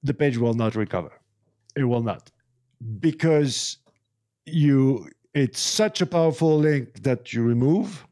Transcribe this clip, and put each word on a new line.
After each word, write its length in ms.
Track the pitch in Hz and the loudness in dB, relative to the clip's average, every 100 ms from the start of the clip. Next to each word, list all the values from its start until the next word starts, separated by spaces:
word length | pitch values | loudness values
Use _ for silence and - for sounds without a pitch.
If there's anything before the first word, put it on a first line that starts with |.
The 120 | 139 | -4
page 240 | - 143 117 | 0 0 2
will 160 | 117 | 0
not 200 | 117 113 | 0 -2
recover. 380 | 110 104 95 80 - _ _ _ _ _ - | -2 -4 -4 -8 -14 _ _ _ _ _ -4
It 80 | |
will 180 | 131 120 | 0 0
not. 280 | 113 87 - _ _ _ _ _ 113 107 | -2 -6 -10 _ _ _ _ _ -14 -4
Because 800 | 160 156 160 156 143 117 - - _ _ _ _ _ _ - | -4 0 2 2 2 -2 -8 -10 _ _ _ _ _ _ -6
you, 640 | 160 147 139 135 127 85 _ _ | 2 4 4 4 0 -6 _ _
it's 260 | 147 135 - | -2 -2 -2
such 400 | - - 214 214 | -6 0 0 0
a 60 | 180 | -2
powerful 520 | 175 165 165 165 156 | 2 0 2 2 4
link 440 | 151 147 120 - | 2 0 -4 -6
that 300 | - 123 - | -2 -2 -4
you 100 | 117 | -2
remove 640 | 117 120 127 180 196 160 - | 0 2 2 2 0 -10 -20